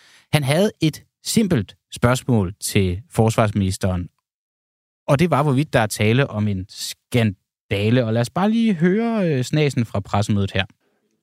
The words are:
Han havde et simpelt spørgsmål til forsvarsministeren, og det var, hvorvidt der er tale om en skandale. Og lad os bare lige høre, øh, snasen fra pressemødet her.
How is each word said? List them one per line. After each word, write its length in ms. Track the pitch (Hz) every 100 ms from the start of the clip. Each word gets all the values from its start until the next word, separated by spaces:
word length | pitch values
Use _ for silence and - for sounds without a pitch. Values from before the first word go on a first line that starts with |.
| _ _ _
Han 100 | 151
havde 280 | 135 156 208 -
et 220 | 156 - - _
simpelt 520 | - 226 202 123 92 - _
spørgsmål 640 | - 120 - - 113 87 -
til 420 | - 104 92 92 -
forsvarsministeren, 1000 | - 113 123 104 107 95 - 95 90 87 _ _ _ _ _ _ _ _ _ -
og 100 | 139
det 120 | 175
var, 120 | 135
hvorvidt 300 | 151 127 151
der 80 | 123
er 60 | 110
tale 400 | - 107 123 139
om 220 | 107 107
en 180 | 95 92
skandale. 1400 | - - - - 123 110 95 _ _ - 101 107 127
Og 80 | 113
lad 80 | 113
os 100 | 117
bare 200 | 175 208
lige 240 | 226 226
høre, 540 | 165 180 208 233 220 175
øh, 160 | 131
snasen 400 | 123 151 143 120
fra 160 | 113 101
pressemødet 500 | - 104 107 101 98
her. 140 | 95 95 _ _ _ _ _